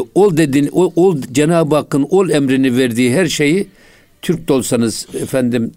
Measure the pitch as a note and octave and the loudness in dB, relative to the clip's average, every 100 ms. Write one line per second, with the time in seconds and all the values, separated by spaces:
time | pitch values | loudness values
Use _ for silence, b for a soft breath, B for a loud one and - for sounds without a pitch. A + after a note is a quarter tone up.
0 | A2+ E3+ G#3 D#3+ D#3+ C3+ C#3+ - F#3 E3 | 0 2 2 2 2 0 0 0 0 2
1 | F#3+ D3+ A#2+ B2+ D3+ E3+ D#3+ D3+ - C#3+ | 2 0 -2 0 2 2 2 0 0 -4
2 | C#3+ F#3 F#3 D3 C#3 C3 C3+ A#2+ C3 A2+ | 0 0 2 0 0 0 0 0 0 0
3 | B2+ C3+ E3+ - C#3+ F3+ - b b b | 0 0 -2 -2 0 0 -4 b b b
4 | b _ - E3 D#3+ C3+ - A#2+ A#2 - | b _ -6 -4 0 -2 0 -2 -2 -4
5 | - - - C3+ B2 A#2+ A2+ | -10 -10 -4 -2 -2 -2 -4